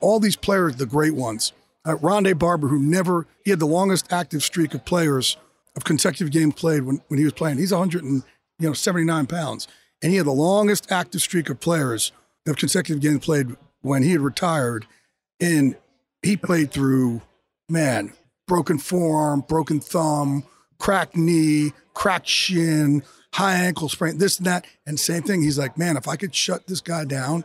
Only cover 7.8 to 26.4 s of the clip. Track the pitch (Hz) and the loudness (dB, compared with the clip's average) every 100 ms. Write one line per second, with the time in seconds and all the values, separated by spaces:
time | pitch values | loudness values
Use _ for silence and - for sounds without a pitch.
7.8 | 190 170 139 135 - _ _ - 165 131 | 0 -2 -2 -4 -4 _ _ -4 -2 -2
8.8 | 208 175 165 160 - 170 143 110 - - | -2 0 0 0 -2 -4 -6 -8 -12 -18
9.8 | _ _ 156 190 147 135 165 202 208 202 | _ _ 0 2 2 2 4 4 4 0
10.8 | - 185 170 170 - 175 151 131 165 165 | 0 -2 -2 -4 -2 -2 -2 -4 0 0
11.8 | 135 110 - - _ _ - 143 - 185 | 0 -2 -6 -8 _ _ -6 -2 0 0
12.8 | 165 147 147 147 - 147 123 - _ _ | -2 0 0 0 0 0 0 -6 _ _
13.8 | 131 135 139 170 139 - 180 160 120 113 | -2 2 4 2 0 0 0 0 0 -4
14.8 | - _ _ _ _ - 175 156 135 - | -10 _ _ _ _ -2 2 4 2 0
15.8 | _ _ _ _ 185 208 - 170 143 143 | _ _ _ _ -2 0 0 0 0 0
16.8 | 135 131 127 117 - _ _ _ - 165 | 2 2 2 -2 -10 _ _ _ -4 0
17.8 | 143 113 101 - _ _ - 175 156 151 | 0 0 -4 -12 _ _ -2 0 0 -2
18.8 | - 185 165 156 151 143 135 160 147 151 | -2 0 2 2 2 0 0 -2 0 -2
19.8 | - 175 156 147 143 139 - _ _ - | -2 -2 0 0 0 -2 -6 _ _ -6
20.8 | - 190 160 170 165 165 156 151 147 - | 0 0 0 0 2 4 4 2 0 -4
21.8 | _ - 202 175 - - - 175 165 156 | _ -4 -2 0 -2 -2 0 0 2 2
22.8 | 147 143 - - _ - 196 180 180 151 | 2 2 -2 -14 _ -2 0 2 0 -2
23.8 | 147 - 160 156 196 - 185 180 - _ | -6 -4 -4 0 0 0 -2 -2 -4 _
24.8 | - 151 - 170 214 190 151 139 135 - | -10 -4 -2 -2 -2 0 2 0 -2 -2
25.8 | 175 139 143 156 190 - | -2 -2 -4 -6 -6 -4